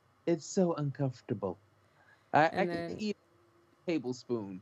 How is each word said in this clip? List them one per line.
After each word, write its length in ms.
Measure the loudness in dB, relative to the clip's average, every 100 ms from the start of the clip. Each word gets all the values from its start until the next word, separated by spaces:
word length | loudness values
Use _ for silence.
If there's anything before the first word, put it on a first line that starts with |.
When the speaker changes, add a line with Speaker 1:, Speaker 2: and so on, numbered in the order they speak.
| _ _ -2
Speaker 1:
it's 180 | -2 0
so 280 | 2 2
uncomfortable. 840 | 2 -2 0 -2 -4 -6 -4 -4 -6 _ _ _ _ -20 -20 _
I, 60 | 4
I 40 | 4
Speaker 2:
And 220 | 4 0
Speaker 1:
can 180 | -2 -6
Speaker 2:
then 60 | -4
Speaker 1:
eat 160 | -4 -4 _ _ _ _ _ _ -2
a 40 |
tablespoon 680 | -2 -2 -6 -4 -4 -4 -10